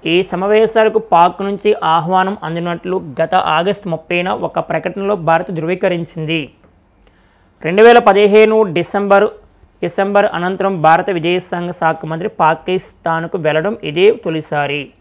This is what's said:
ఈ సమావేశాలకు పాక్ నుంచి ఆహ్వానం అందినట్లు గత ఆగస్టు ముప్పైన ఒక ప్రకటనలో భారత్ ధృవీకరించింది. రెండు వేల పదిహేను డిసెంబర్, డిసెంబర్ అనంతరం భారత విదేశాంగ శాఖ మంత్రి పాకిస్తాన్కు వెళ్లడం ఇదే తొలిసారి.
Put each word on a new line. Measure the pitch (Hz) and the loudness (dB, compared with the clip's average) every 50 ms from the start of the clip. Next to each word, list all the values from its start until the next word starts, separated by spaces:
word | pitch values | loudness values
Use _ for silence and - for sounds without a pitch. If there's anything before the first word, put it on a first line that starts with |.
| _ | _
ఈ | 165 165 180 185 | 0 0 0 0
సమావేశాలకు | 185 - 175 190 202 214 214 226 220 220 226 220 220 214 220 | -2 -6 -6 -2 0 2 2 2 2 2 2 0 2 0 -2
పాక్ | 220 - - 165 170 180 180 - | -2 2 2 4 4 2 2 -2
నుంచి | 196 202 202 190 - 208 208 - - | -6 -6 -6 -2 0 0 0 0 0
ఆహ్వానం | 160 160 170 160 170 185 185 185 190 208 208 - | 0 0 0 0 0 0 0 0 0 -4 -8 -8
అందినట్లు | 156 165 170 170 175 170 165 - 180 185 180 175 160 127 120 165 | -8 -6 -6 -6 -6 -6 -8 -6 -6 -6 -6 -6 -8 -4 -4 -4
గత | 160 - | 0 0
ఆగస్టు | 185 - - 156 160 175 190 202 202 - 185 | 0 0 0 0 0 0 -2 -4 -4 -6 -8
ముప్పైన | 165 160 - _ 180 175 175 185 | -8 -8 -6 _ -4 -4 -2 -4
ఒక | 208 - - 165 - 170 | -6 -6 -6 -6 -6 -6
ప్రకటనలో | 160 - 165 160 156 185 170 196 196 196 208 | -6 -4 -6 -6 -4 -6 -8 -6 -4 -4 -4
భారత్ | 185 160 160 165 165 175 - | -2 0 0 0 0 0 -4
ధృవీకరించింది. | 185 156 151 165 185 180 214 190 180 170 170 - - 165 156 151 160 160 147 117 _ _ _ _ _ _ _ _ _ _ _ _ _ _ _ _ _ _ _ _ _ _ - | -8 -6 -4 -4 -4 -2 -2 -2 -2 -2 -6 -10 -10 -10 -6 -4 -4 -4 -6 -8 _ _ _ _ _ _ _ _ _ _ _ _ _ _ _ _ _ _ _ _ _ _ -6
రెండు | 156 175 196 220 | -4 2 6 6
వేల | 233 233 240 | 8 8 8
పదిహేను | 233 214 196 196 208 202 202 214 214 214 220 220 | 6 4 4 4 4 6 6 6 6 6 4 2
డిసెంబర్, | 220 196 156 175 170 - - 202 202 202 196 202 208 - - - - _ _ _ _ _ _ _ - | 2 0 0 -4 -4 -2 -4 -4 2 4 4 4 4 2 -2 -8 -20 _ _ _ _ _ _ _ -8
డిసెంబర్ | 175 - - 196 196 202 202 202 208 - | -6 -4 -2 -4 0 2 2 2 2 -2
అనంతరం | 170 175 180 190 190 190 196 196 175 | -2 -4 -4 -4 -2 -2 -2 -2 2
భారత | 151 156 160 175 180 208 | 4 4 4 4 2 -2
విదేశాంగ | 196 175 156 170 180 180 180 - - 175 175 175 | -4 -2 -2 0 -2 -2 -4 -6 -8 -6 -6 -8
శాఖ | 180 - 165 160 160 160 - | -6 -2 0 -2 0 -2 -6
మంత్రి | 160 160 165 175 214 | -8 -8 -6 -6 -8
పాకిస్తాన్కు | - - 165 156 165 - - - 185 185 - - _ _ _ 170 165 165 165 165 - 190 | -2 0 2 2 2 0 -2 -4 -4 -4 -4 -8 _ _ _ -4 -4 -2 -4 -6 -6 -4
వెళ్లడం | 156 156 151 156 160 202 220 226 - | -2 0 0 0 -2 -2 -6 -6 -8
ఇదే | 156 147 165 185 208 | -6 -2 2 4 4
తొలిసారి. | - 226 - - 160 160 151 - 160 147 143 139 143 147 139 120 _ _ | 2 2 -4 -6 -6 -6 -6 -4 -4 -4 -4 -4 -4 -8 -8 -12 _ _